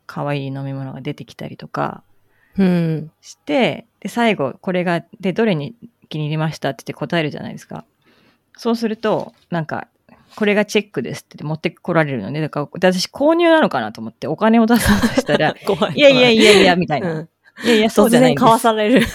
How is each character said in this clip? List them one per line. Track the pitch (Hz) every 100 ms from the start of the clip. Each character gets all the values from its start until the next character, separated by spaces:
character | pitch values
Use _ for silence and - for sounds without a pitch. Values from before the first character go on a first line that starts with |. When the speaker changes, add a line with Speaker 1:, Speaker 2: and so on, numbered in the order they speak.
| -
Speaker 1:
可 | - 143
愛 | 143
い | 135
飲 | 139
み | 139
物 | 135 135
が | 135
出 | 135
て | 143 135
き |
た | - 147
り | -
と | -
か | 143 143 - _ _ _ _ _ -
Speaker 2:
う |
ん。 | 190 175 165 156 151 _
Speaker 1:
し | - -
て、 | - 285 233 - - _
で、 | 196
最 | - 233
後、 | 190 135 -
こ | -
れ | 180
が、 | 180 170 - -
で、 | 190
ど | 180
れ | 226
に | 165 143 - - _ _
気 | 156
に |
入 | 151
り | 156
ま | 160
し | 151
た | 135
っ |
て | 139
言 |
っ | -
て |
答 | - 147 170
え |
る | 151
じ | 156
ゃ |
な | -
い |
で | -
す | -
か。 | - - _ _ _ _ _ _ -
そ | 233
う | 233
す | 226
る | 214
と、 | 214 165 - - _
な | 170
ん | 156
か、 | 113 - _ _ _ _ -
こ |
れ | 208
が | 208
チ | 208 214
ェ |
ッ | 202
ク | -
で | -
す | 147
っ |
て | - -
持 | 147
っ | 156
て | 175
こ | - -
ら | 165
れ | 147
る | 131
の | 101
ね。 | 143
だ | 151
か | 151
ら、 | 143 -
で、 | 185
私 | 185 -
購 | - 285
入 | 330 339
な | 320
の | 226
か | -
な | 110
と | -
思 | 110
っ |
て、 | - 120
お | 151
金 | 214 233
を | 220
出 | 233
そ | -
う | 208
と | 226 -
し |
た | - -
ら、 | 156 -
Speaker 2:
<laughs> |
怖 | - 185
い、 |
怖 | 190
い。 |
Speaker 1:
い | 160
や | 285
い | 254
や | 247
い | 226
や | 214 202
い |
や、 | 190 175
み | 175
た | -
い |
な。 | 185
Speaker 2:
う | 160
ん。 | 160 _ _ -
Speaker 1:
い | 220
や |
い | 226
や、 | 214
そ | -
う | 220
じ | 233
ゃ |
な | 254
い |
ん |
で | 147
す。 |
Speaker 2:
突 | 233
然 |
買 |
わ | 226
さ | 233
れ | 214 214
る。 | 254 226